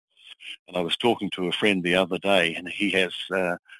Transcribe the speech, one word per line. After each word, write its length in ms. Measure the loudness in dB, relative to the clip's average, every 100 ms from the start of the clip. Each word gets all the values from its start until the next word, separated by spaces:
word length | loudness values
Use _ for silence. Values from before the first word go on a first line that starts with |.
| _ _ -20 -20 -16 -16 -8
And 80 | -4
I 40 |
was 140 | -4 0
talking 320 | 2 2 -2
to 180 | -4 -4
a 40 |
friend 300 | 0 2 2
the 120 | 2
other 240 | 2 2 0
day, 360 | 2 4 4
and 140 | 0 -8
he 220 | -4 0
has, 240 | 2 0 -4 -4
uh, 220 | -2 0 -2 -8